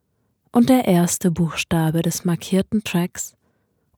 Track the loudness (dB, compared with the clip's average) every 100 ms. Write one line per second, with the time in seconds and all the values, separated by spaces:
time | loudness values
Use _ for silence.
0 | _ _ _ _ _ 0 4 4 4 2
1 | 2 0 -2 0 -2 -4 -4 0 0 0
2 | -2 -2 -2 -4 -2 -2 0 -4 -2 -2
3 | -2 -6 -16 _ _ _ _ _ _